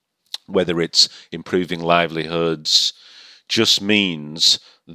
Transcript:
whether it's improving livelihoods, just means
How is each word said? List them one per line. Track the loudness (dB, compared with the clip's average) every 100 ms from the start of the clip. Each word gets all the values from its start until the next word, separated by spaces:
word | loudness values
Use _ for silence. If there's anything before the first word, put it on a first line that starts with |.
| _ _ _ -18 -4
whether | -2 0 0
it's | 0 2 0 -2 -16
improving | -14 -2 -2 -2 -4
livelihoods, | 2 2 2 -4 -4 -2 -2 -2 0 2 0 -6 -20 -20 -20 -18 -6
just | 0 2 0
means | 2 2 2 -4 -8 0 0 0 _ _ -20